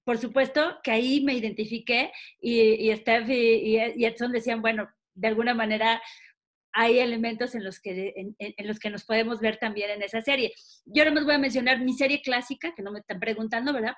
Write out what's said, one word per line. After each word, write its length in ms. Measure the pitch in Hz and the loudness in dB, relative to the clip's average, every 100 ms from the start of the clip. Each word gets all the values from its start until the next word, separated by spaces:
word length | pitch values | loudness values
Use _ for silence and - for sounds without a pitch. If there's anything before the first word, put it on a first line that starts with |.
por 140 | - 233 | -2 -2
supuesto 600 | 254 269 262 294 320 359 | 0 0 2 2 0 -2
que 60 | - | -2
ahí 300 | 226 247 285 | 0 2 2
me 120 | 277 254 | 2 0
identifiqué 760 | 220 214 220 226 226 240 294 - - _ | -2 -4 -6 -6 0 0 0 -6 -20 _
y, 500 | 240 233 220 220 220 | 0 4 6 6 2
y 40 | 214 | 0
Steph 320 | - 233 226 | 2 2 2
y, 40 | 254 226 226 220 220 | 2 4 4 4 2
y, 0 | 233 226 | 0 0
y 100 | 233 | -2
Edson 260 | 226 247 | 0 -4
decían, 300 | 247 233 226 | -2 -2 -2
"Bueno, 280 | 220 220 202 _ _ | 0 -2 -6 _ _
de 140 | 185 220 | -4 -2
alguna 260 | 220 233 | 0 0
manera 480 | 233 214 214 220 226 - - - _ _ _ _ | 0 0 0 2 0 -4 -18 -20 _ _ _ _
hay 260 | 214 233 247 | 2 4 4
elementos 540 | 240 233 233 220 247 | 2 0 -4 -4 -6
en 100 | 233 190 | -6 -8
los 140 | 185 | -10
que, 320 | 202 185 190 - | -10 -8 -8 -8
en, 200 | 196 214 | -12 -12
en, 140 | 208 - | -12 -10
en 100 | 208 | -10
los 120 | 214 | -8
que 100 | 214 | -8
nos 140 | 208 | -10
podemos 360 | - 226 226 220 | -2 0 0 0
ver 160 | 220 214 | -2 -2
también 320 | 226 208 202 | -4 -4 -6
en 100 | 208 | -6
esa 200 | 202 226 | -6 -4
serie". 320 | 226 277 226 - - - - | 0 0 0 -4 -20 -20 -2
Yo 180 | 240 311 | 2 4
no 60 | |
me 120 | 302 | 4
voy 100 | 294 294 | 2 2
a 20 | |
mencionar 400 | 269 254 247 254 | 2 0 2 2
mi 120 | 254 | 0
serie 280 | 254 269 285 | 0 0 0
clásica, 520 | - 247 247 277 330 | -2 -4 -4 -8 -10
que 80 | 339 | -10
no 100 | 202 | -10
me 80 | 208 | -12
están 200 | - 190 | -10 -6
preguntando, 540 | 226 214 220 233 262 | -4 -4 -4 -2 -2
¿verdad? 200 | 269 220 | -2 -2